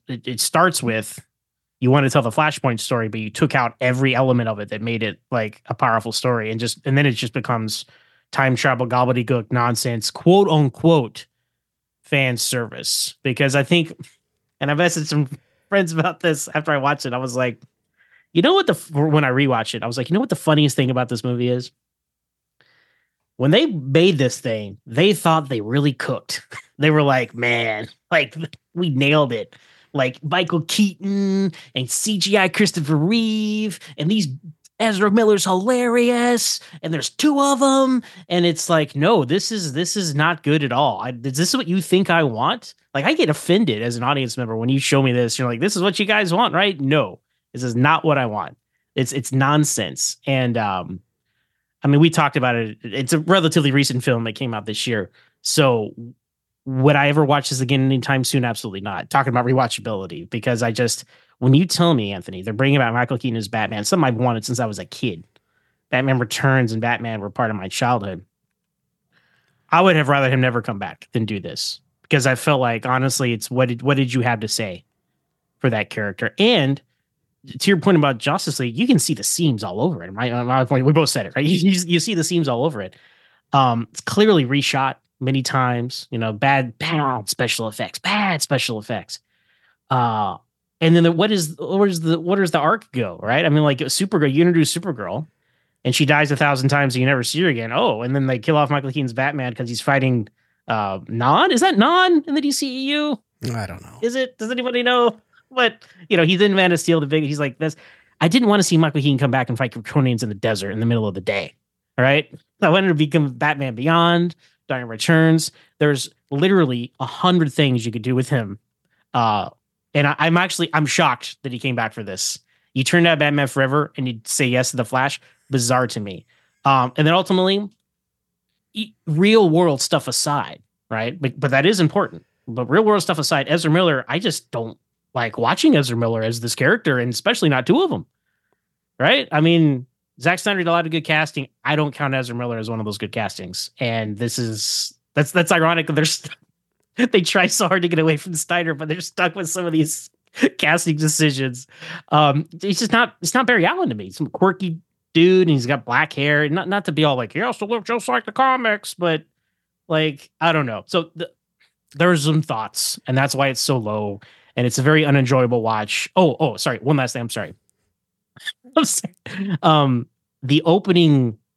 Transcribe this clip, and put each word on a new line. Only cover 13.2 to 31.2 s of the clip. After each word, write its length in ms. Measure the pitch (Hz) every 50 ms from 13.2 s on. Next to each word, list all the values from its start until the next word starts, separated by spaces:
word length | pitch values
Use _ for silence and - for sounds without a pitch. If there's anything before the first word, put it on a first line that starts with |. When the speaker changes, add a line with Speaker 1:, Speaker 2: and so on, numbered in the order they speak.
| -
Speaker 1:
Because 320 | 135 123 - 147 139 127
I 80 | 143 139
think, 280 | - 175 175 165 143 - - - - _ _ _ _ _ _ _ _ _ -
and 100 | - 139
I 40 | 147
messaged 320 | 147 175 175 170 165 151
some 220 | 147 156 147 147 131 - - _ _ _ _ _ _
friends 240 | - 196 190 160 165
about 280 | 165 160 180 165 -
this 280 | - 170 160 147 - - -
after 160 | 156 151 160
I 80 | 151 143
watched 280 | 131 139 147 139 -
it, 60 | 139 120
I 60 | 127
was 160 | 131 127 120
like, 260 | 127 127 123 117 - _ _ _ _ _ _ _ _ _ _ _ _ _ _ -
you 100 | 165 175
know 120 | 277 370
what 140 | 392 370 -
the 60 | 180
f-, 180 | - - - 160
when 320 | 143 147 160 147 151 147
I 60 | 131
rewatched 440 | 127 131 143 135 127 117 113 - -
it, 80 | 117 104
I 60 | 120
was 100 | 120 127
like, 100 | 127 -
"You 60 | 165
know 60 | 202
what 80 | 262 247
the 80 | -
funniest 400 | - - - 156 151 151 143 -
thing 120 | - 135 127
about 200 | 131 127 127 123
this 160 | 123 113 -
movie 240 | 127 123 120 123 123
is? 240 | 123 123 123 - - _ _ _ _ _ _ _ _ _ _ _ _ _ _ _ _ _ _ _ _ _ _ _ _ _ _ _ _ _ _ _ _ -
When 120 | 127 139
they 160 | 160 226 320
made 520 | 311 220 160 127 135 135 165 170 190 180 139
this 200 | 135 123 - -
thing, 400 | - 127 113 110 104 101 98 - _
they 280 | - 113 127 170 202 202
thought 340 | - - 170 160 160 156 135
they 120 | 127 113
really 320 | 101 107 120 143 143 147 131
cooked." 540 | - - - 131 - - - - - - _
<laughs> 60 | - - - _ _ -
They 120 | 139 156
were 120 | 156 151 147
like, 320 | 143 135 131 120 107 -
"Man, 540 | 113 120 120 120 117 117 113 107 107 110 - - _ _ _
like, 260 | 175 165 143 117 - 156 165 156 - - _ _ -
we 160 | 170 180 170
nailed 440 | 139 127 139 139 151 156 147 127 120
it." 240 | 110 101 - - - _ _ _ _ _ _ -
Like, 300 | 147 131 127 127 - -
Michael 380 | 156 156 180 185 170 175 170 151
Keaton 880 | - - - 214 196 175 - 185 196 196 196